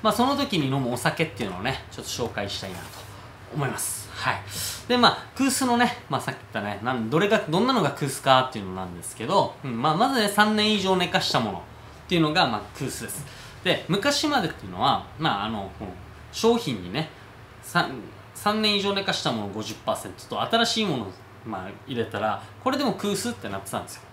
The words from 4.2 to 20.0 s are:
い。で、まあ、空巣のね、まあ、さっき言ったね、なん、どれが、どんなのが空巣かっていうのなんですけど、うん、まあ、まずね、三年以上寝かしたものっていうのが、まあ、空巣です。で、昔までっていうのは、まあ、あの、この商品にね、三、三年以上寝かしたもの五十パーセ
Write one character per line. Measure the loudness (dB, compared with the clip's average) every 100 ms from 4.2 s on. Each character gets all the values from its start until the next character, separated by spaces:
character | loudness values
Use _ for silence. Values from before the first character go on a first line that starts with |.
| -2
い。 | -2 -4 -6 -6 -6 0
で、 | 6
ま | 6
あ、 | 4 -8
空 | 0 2
巣 | 2 2
の | 4
ね、 | 4 0 -4
ま | -2
あ、 |
さ | -2
っ | -6
き | -6
言 | -4
っ |
た | -4
ね、 | -2
な | -2
ん、 | 0 2
ど | 2
れ | 4
が、 | 2 2
ど | 2
ん | 4
な |
の | 4
が | 2
空 | 0 -4
巣 | -2
か | 6 6
っ | 6
て | -4
い |
う | -6
の | -6
な |
ん | -6 -8
で |
す | -12 -8
け | 2
ど、 | 2 2 -2
う | -6
ん、 | 0
ま | 2
あ、 | 4
ま | 2
ず | 4
ね、 | 2
三 | 4 4
年 | 6 4
以 | 4
上 | 4
寝 | 4 4
か | 2
し | 2
た | 2
も | 0
の | -4
っ | -10 -16 -18 -18 0
て |
い | 4
う |
の | 4
が、 | 4 2
ま | 0
あ、 | -6 -6
空 | -6
巣 | -4
で | -8
す。 | -8 -10 -14 -16 -4
で、 | 0 0 2
昔 | 0 2 2 2
ま | 2
で | 0
っ |
て | -6
い | -10
う |
の | 0
は、 | 2 2 -2 -2
ま | 0 0
あ、 | -2
あ |
の、 | -4 -6 -8
こ | -10
の | -10 -16 -18 -14
商 | 2 4 4
品 | 2 -4
に | -4
ね、 | -4 -4 -8 -20 -20 -20 -18
三、 | -2 0 0 -4 -12 -16 -18
三 | -2 0 2
年 | 2 2
以 |
上 | 2
寝 | 0
か | 0
し | 0
た | 0
も | 0 -2
の |
五 | -4
十 | -6
パ | -6 -2
ー |
セ | -2